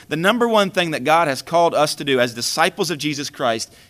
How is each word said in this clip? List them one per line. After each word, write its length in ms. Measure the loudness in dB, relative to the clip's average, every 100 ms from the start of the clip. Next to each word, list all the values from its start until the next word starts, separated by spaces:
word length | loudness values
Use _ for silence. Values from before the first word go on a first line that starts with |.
| -8
The 80 | -2
number 320 | 0 2 2
one 220 | 2 2
thing 200 | 0 -2
that 120 | -2
God 240 | 2 2 2
has 160 | -2
called 320 | -2 2 2 2
us 180 | 0 -2
to 80 |
do 160 | 0 2
as 140 | 2
disciples 560 | -2 -6 0 0 0 -6
of 80 | -4
Jesus 320 | -4 -6 -8
Christ 420 | -4 -2 -2 -6 -16